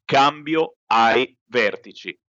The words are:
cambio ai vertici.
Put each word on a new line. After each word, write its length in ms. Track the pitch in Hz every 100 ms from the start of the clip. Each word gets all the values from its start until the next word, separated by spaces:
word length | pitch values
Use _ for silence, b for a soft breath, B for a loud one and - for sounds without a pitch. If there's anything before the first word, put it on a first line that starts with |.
| -
cambio 720 | 135 143 151 147 160 - _ -
ai 480 | 113 113 120 131 _ _
vertici. 720 | 123 104 - - 85 92 - _